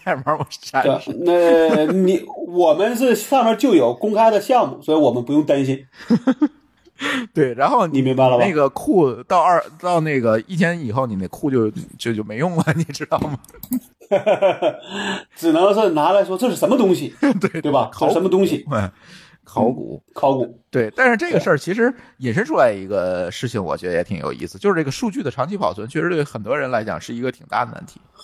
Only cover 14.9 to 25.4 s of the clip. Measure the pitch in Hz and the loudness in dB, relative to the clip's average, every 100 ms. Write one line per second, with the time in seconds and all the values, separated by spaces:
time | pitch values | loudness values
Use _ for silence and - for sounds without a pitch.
14.9 | 196 202 196 - - 165 160 190 208 208 | -10 -8 -8 -12 -4 0 4 4 4 2
15.9 | 156 156 202 185 185 247 165 - 262 196 | 2 2 2 0 -2 -2 0 2 2 2
16.9 | 160 - - 285 208 190 165 147 139 113 | 2 -4 -2 0 0 -2 -2 0 0 0
17.9 | - 135 165 185 185 190 - - 123 95 | -2 0 0 2 2 2 -2 -4 -4 -4
18.9 | - - - - _ _ 110 113 131 - | -8 -20 -20 -20 _ _ -2 -2 -2 -10
19.9 | - _ - 139 135 117 - _ 131 110 | -14 _ -2 0 0 -4 -10 _ -2 -2
20.9 | - 247 226 349 196 - 151 - 208 240 | 0 2 2 0 -2 0 0 0 0 0
21.9 | 247 - - 127 117 262 247 127 98 95 | -2 -16 -8 -4 -2 0 2 2 2 -4
22.9 | 98 90 90 90 - 123 113 87 76 90 | -2 0 -2 -4 -6 -6 -6 -4 -4 -2
23.9 | 85 90 87 71 - 85 95 202 175 143 | -2 -2 -4 -6 -8 -10 -4 -2 0 -2
24.9 | - 240 226 151 - | -4 -6 -4 -6 -4